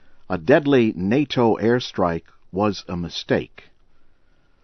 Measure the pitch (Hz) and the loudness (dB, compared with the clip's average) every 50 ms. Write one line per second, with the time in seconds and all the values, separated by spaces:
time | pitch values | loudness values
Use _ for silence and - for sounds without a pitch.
0 | - - - - - - 92 87 80 80 139 165 147 139 139 127 117 110 - - | -20 -20 -20 -20 -10 -8 -8 -4 2 4 4 4 4 4 4 4 4 2 0 -2
1 | 90 98 113 143 151 - - 131 120 113 101 - 98 113 120 123 - - - - | -2 0 0 0 0 -2 0 0 2 2 2 2 0 0 0 0 -2 -6 -4 -2
2 | 92 87 82 82 - - _ _ - - - 92 104 107 95 - - - 92 87 | -2 -2 -2 -4 -8 -12 _ _ -20 -10 -4 -2 -2 -2 -2 -4 -8 -10 -8 -8
3 | 85 80 - - - - 131 90 - - - - - - _ _ _ _ - - | -8 -8 -8 -12 -4 -2 -2 -2 -2 -6 -14 -20 -20 -20 _ _ _ _ -20 -20
4 | - - - _ _ _ _ _ _ _ _ _ | -20 -20 -20 _ _ _ _ _ _ _ _ _